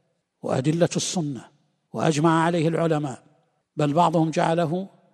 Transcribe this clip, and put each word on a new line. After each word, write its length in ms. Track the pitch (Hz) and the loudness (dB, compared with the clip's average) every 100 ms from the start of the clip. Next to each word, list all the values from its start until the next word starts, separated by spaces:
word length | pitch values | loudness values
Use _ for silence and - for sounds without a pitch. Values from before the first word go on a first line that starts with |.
| _ _ _ _ | _ _ _ _
وأدلة 460 | - - 143 170 175 - | -4 -2 0 2 0 0
السنة 480 | - 185 147 117 - _ _ _ _ | -4 -4 -4 -6 -14 _ _ _ _
وأجمع 520 | - 160 147 165 165 | -2 0 2 2 2
عليه 240 | 165 170 160 | 2 0 0
العلماء، 540 | 160 165 151 147 120 _ _ _ _ _ - | 0 0 -2 -4 -10 _ _ _ _ _ -4
بل 160 | 147 | 0
بعضهم 380 | 151 170 165 160 | 2 2 2 0
جعله 580 | 170 165 165 156 180 196 _ _ | 0 0 0 -2 -4 -8 _ _